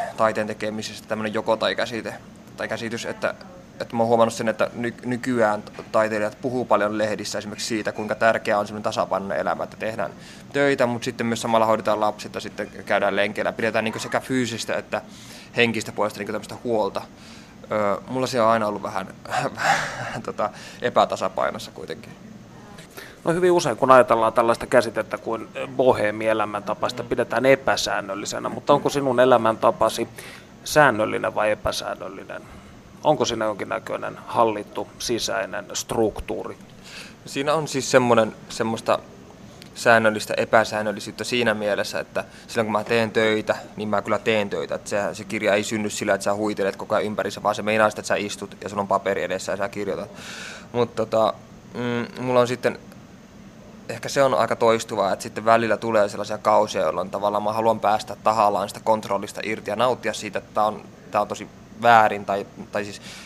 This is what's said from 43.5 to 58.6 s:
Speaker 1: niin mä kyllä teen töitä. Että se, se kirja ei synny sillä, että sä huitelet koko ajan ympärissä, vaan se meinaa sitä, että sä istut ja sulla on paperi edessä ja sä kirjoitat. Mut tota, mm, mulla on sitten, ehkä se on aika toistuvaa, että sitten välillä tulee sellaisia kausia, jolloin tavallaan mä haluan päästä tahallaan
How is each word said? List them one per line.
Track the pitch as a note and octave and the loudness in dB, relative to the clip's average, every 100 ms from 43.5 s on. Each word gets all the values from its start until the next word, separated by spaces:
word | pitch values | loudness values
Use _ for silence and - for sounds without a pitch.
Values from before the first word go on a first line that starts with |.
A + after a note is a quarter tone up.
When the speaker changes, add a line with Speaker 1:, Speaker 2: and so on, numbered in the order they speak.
| G#2+ - - | -4 -4 -8
Speaker 1:
niin | G#2+ | -2
mä | G2+ | -2
kyllä | G#2 G#2 | 0 -2
teen | A#2 A2 G2+ | 2 0 0
töitä. | F2+ C#2+ - | -4 -6 -6
Että | - | -4
se, | G#2 G2 | -4 -4
se | E2 | -6
kirja | G#2 G#2+ G#2 | -6 -2 2
ei | G#2 | 2
synny | G#2 A2+ G#2 | 0 -4 -4
sillä, | - G#2 | -4 0
että | G2 G2+ | 0 0
sä | |
huitelet | G2+ G#2+ G2 G2 - | -2 -2 0 -2 -2
koko | F#2+ G#2 | -2 -2
ajan | G#2 | -2
ympärissä, | G2+ G2 G2+ | -2 -4 -2
vaan | G2+ G#2+ | -2 -2
se | |
meinaa | G#2 A2 G#2+ | 0 4 4
sitä, | G#2+ | 2
että | G2 | -2
sä | F#2+ | -2
istut | G2+ - G2 - | -2 -6 -12 -10
ja | G2 | -8
sulla | G2+ | -4
on | G2+ | 0
paperi | G2 F#2+ F#2+ | 0 2 -2
edessä | F2+ F#2 - | -2 -4 -4
ja | G2 | -4
sä | G2+ | -4
kirjoitat. | G2+ G2 E2 - - - - - - - | -4 -6 -6 -8 -12 -16 -14 -14 -16 -8
Mut | A#2+ A#2 - | -2 -2 -2
tota, | A2 A2 G#2+ - - - - | -2 2 2 0 -12 -20 -16
mm, | - A#2+ A#2+ A#2 - | -8 -4 -4 -6 -6
mulla | B2+ B2 | 0 2
on | A#2+ | 2
sitten, | B2+ B2 - - - - - - - - - - - - | 2 -2 -2 -12 -20 -20 -20 -20 -20 -20 -20 -20 -20 -12
ehkä | A2+ B2+ | -10 -4
se | C#3+ | 2
on | C3+ | 4
aika | B2+ A#2 A#2+ | 4 2 2
toistuvaa, | A#2 A2+ - A2 F#2+ | 4 4 0 0 0
että | G2+ | 0
sitten | A#2+ A2+ A2 | -4 -2 6
välillä | A#2 A2+ G2+ | 6 6 0
tulee | A#2 A2 G#2 | 2 2 2
sellaisia | G2+ G#2 G#2+ | 0 -6 -2
kausia, | G#2+ G#2+ G#2+ G2+ | 4 4 4 2
jolloin | E2 E2+ F#2+ | 0 0 -4
tavallaan | G2 G#2 G#2 | -2 -2 0
mä | G#2 | -2
haluan | A2+ A2+ A2 | 0 2 2
päästä | G2+ G#2+ - G2+ | 2 0 -2 -4
tahallaan | G#2+ A2 G#2 G2 | 0 4 4 4